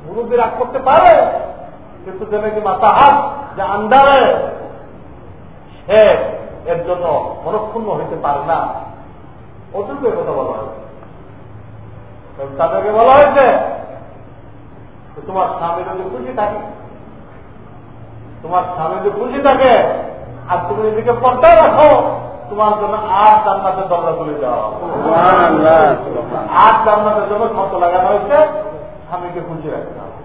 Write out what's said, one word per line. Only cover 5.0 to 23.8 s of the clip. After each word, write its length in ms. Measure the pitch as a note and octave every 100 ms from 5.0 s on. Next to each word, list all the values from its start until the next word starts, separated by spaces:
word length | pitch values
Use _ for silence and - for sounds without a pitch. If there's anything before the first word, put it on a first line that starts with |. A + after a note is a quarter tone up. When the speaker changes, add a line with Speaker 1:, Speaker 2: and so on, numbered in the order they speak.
| - - - - - - - -
Speaker 1:
সে 220 | - G#3 G#3 - - - - -
এর 160 | D#3 E3+
জন্য 220 | E3+ F3+ F3 C#3+ C3 -
মনক্ষুণ্ণ 500 | D#3+ G#3+ G#3+ A3+ G#3+
হইতে 260 | D#3 D#3+ D#3+
পারে 240 | D3 F#3
না। 140 | E3+ D#3 B2+ - - - - - - - - - -
ওদেরকে 360 | F#3+ G3+ - A3
কথা 220 | - -
বলা 200 | C#3 B2+
হয়েছে, 280 | A2 G#2+ - - - - - - - - - - - - - - - - - C#3 C#3
তাদেরকে 340 | E3 F#3+ G3
বলা 200 | G#3+ A#3+
হয়েছে 320 | C4+ C#4+ C4 B3+ - - - - - - - - - - - - - - - -
যে 120 | -
তোমার 240 | - F#3+ F3
স্বামী 320 | - E3+ F3
যদি 220 | F3+ F#3
খুশি 280 | F#3 B3 B3
থাকে, 260 | A3 G#3 G#3 G#3 G#3+ - - - - - - - - - - - - - - - -
তোমার 260 | D#3+ F3+ -
স্বামী 300 | - - F#3+
যদি 140 | G#3
খুশি 260 | - B3+ C#4
থাকে, 320 | C#4 C4 C4 G#3+ - - - - - - -
আর 100 | F3+
তুমি 200 | F3+ G#3
নিজেকে 300 | A3 G#3+ A#3
পর্দায় 440 | A#3 B3 A#3+ E4 -
রাখো, 320 | D#4 - D4+ - - - - -
তোমার 280 | - G#3 G#3
জন্য 200 | G#3+ G#3 G#3+ G#3 F#3+
আট 200 | G#3+ G#3+
জান্নাতের 460 | G#3+ G3 F#3+ F#3